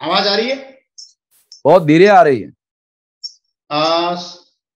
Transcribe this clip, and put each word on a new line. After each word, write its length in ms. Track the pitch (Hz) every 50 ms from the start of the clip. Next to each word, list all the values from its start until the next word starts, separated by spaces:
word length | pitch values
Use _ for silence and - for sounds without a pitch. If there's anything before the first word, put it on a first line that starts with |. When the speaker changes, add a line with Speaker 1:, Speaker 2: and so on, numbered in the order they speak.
| 139
Speaker 1:
आवाज 240 | 160 180 202 196
आ 100 | 202 202
रही 120 | 214 226 254
है? 240 | 269 277 - - - _ _ _ _ - - - _ _ _ _ _ _ _ _ _ _ -
Speaker 2:
बहुत 180 | 135 165 190 170
धीरे 240 | 147 151 165 185
आ 160 | 208 208 185 165
रही 180 | 151 135 113
है। 120 | 90 - - _ _ _ _ _ _ _ _ _ _ _ _ _ - - - _ _ _ _ _ _ _
Speaker 1:
आ, 460 | 147 151 156 160 165 170 170 175 175 175 - - - - _ _ _ _ _ _ _